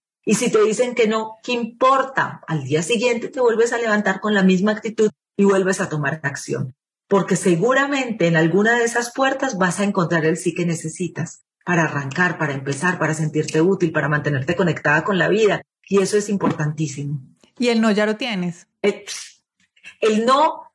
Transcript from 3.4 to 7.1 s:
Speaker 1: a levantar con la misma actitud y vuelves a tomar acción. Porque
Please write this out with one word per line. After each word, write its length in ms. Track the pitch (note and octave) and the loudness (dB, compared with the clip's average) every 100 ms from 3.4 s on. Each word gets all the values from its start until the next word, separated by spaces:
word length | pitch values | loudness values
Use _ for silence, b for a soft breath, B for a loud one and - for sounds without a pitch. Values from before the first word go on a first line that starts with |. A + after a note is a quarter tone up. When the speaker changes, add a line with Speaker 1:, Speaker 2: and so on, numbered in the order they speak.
| A#3+ G#3+ A#3 | 2 2 0
Speaker 1:
a 40 | A#3+ | 0
levantar 400 | A3+ G#3 G3+ F#3+ | 0 0 0 -2
con 140 | G#3+ G#3 | 0 4
la 80 | |
misma 300 | F#3+ F#3 G#3 | 4 4 2
actitud 360 | G#3+ A3 A3 G#3+ - _ - | -2 -4 0 0 -2 _ 0
y 60 | G3+ | 2
vuelves 360 | F#3+ F#3 G3 | 4 2 -2
a 80 | F3 | -4
tomar 300 | D#3 C#3 D#3+ | -4 -4 -4
acción. 520 | C#3 C3+ - C3+ C3 - _ _ | -6 -8 -6 -6 -8 -12 _ _
Porque 280 | - | -2